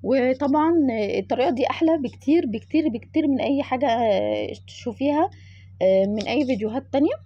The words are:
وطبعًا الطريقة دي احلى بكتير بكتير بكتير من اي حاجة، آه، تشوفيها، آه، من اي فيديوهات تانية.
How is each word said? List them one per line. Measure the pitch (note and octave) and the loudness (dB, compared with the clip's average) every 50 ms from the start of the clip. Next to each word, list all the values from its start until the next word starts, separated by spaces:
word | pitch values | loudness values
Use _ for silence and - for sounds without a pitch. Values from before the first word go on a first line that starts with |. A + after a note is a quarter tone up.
| - | 0
وطبعًا | F#3+ B3+ C4+ B3 B3+ C4 C4 C#4 B3+ C#4 D4+ D4+ D#4+ E4+ E4+ D4 B3+ A3+ A3 G#3+ G3+ - G3+ | 0 0 2 2 0 0 0 0 0 2 2 2 2 2 2 2 0 0 -2 -2 -2 -2 -4
الطريقة | F#3+ - B3 A3+ B3 F4 | -4 -4 -2 0 0 0
دي | C4+ A#3 C#4 - | 0 0 -2 -2
احلى | - - E4+ D#4+ E4 E4 | -2 0 2 2 2 0
بكتير | C#4 - - - - - D4+ E4+ F4 | -2 -6 -8 -6 -2 2 2 2 2
بكتير | C4 G#3 A3+ - - - D4+ D#4 - | 0 -4 -8 -8 -2 -2 0 0 0
بكتير | G#3+ A#3+ - - - - - C#4+ | -2 -4 -10 -4 -2 0 0 2
من | C#4 B3+ | 0 0
اي | - A#3 C#4 C4+ C#4+ | 0 0 0 -2 0
حاجة، | - B3+ B3+ B3+ | -2 -2 0 0
آه، | C#4 A3+ A#3 A#3+ A3+ G3+ F#3+ G#3 G#3 G#3+ G#3+ G#3+ - - - - | 0 2 2 2 2 2 2 0 0 -2 -2 -4 -6 -8 -12 -16
تشوفيها، | - - - - B3 - - - F#3 D4 D4+ E4 G4 - - - - - - - - - - F3+ | -20 -20 -12 -10 -10 -6 -2 -2 0 2 2 0 -2 -2 -10 -20 -20 -20 -20 -20 -20 -8 0 2
آه، | F#3+ F#3+ F#3+ G3 | 4 4 4 4
من | G3+ G#3 A3 G#3 - | 2 0 -4 -4 -2
اي | A#3 C4+ D4+ | -2 -2 0
فيديوهات | B3 C4 G3+ G#3 G#3+ G#3+ C4 C#4 - - | 0 -2 -2 -2 -4 -4 -6 -8 -2 0
تانية. | C#4 C#4+ F4 C#5 D#5+ - | 0 2 2 0 -2 -10